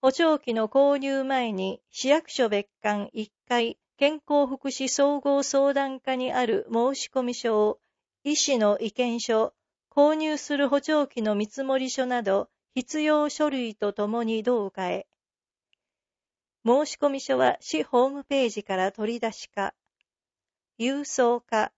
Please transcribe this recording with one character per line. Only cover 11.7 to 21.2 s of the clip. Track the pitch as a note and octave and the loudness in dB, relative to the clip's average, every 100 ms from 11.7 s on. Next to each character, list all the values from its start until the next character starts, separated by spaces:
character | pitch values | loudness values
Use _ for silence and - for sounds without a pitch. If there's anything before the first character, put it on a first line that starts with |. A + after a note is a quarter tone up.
| C4 C4 | -2 -2
書 | - B3+ | -4 -2
な | B3 | -2
ど | G3+ G3 G3+ _ _ - | 0 0 -2 _ _ -8
必 | B3+ D#4 | -6 -2
要 | D4+ D4+ D4 | 2 2 0
書 | - D4+ | 0 -2
類 | C4+ A#3+ G#3 | 0 -6 -4
と | G#3 | -6
と | G3+ G#3 | -2 -2
も | A#3 | -2
に | A3+ A3+ | -2 -2
同 | A3 B3 G3+ | 0 0 -2
課 | - F#3 | -4 -4
へ。 | F3+ - _ _ _ _ _ _ _ _ _ _ _ _ _ _ _ A3+ | -4 -8 _ _ _ _ _ _ _ _ _ _ _ _ _ _ _ 2
申 | B3+ D4+ - | 2 2 0
込 | C#4+ C#4 | -2 -2
書 | - C4 | -2 2
は | B3+ - | 2 2
市 | - D#4 | -4 -4
ホ | - B3 C4 | 0 2 2
ー | |
ム | C#4 | 0
ペ | C4+ C#4 B3 | -4 0 0
ー | |
ジ | G#3 | -2
か | - F#3+ | -4 -2
ら | F#3+ | -2
取 | G3+ G#3+ A#3 | -2 -6 -4
り | |
出 | A3 | -6
し | A3 - | -6 -12
か、 | - G3 - _ _ _ _ _ _ _ _ _ _ | -6 -6 -6 _ _ _ _ _ _ _ _ _ _
郵 | A#3 C#4 | -4 -4
送 | C#4+ - | -6 0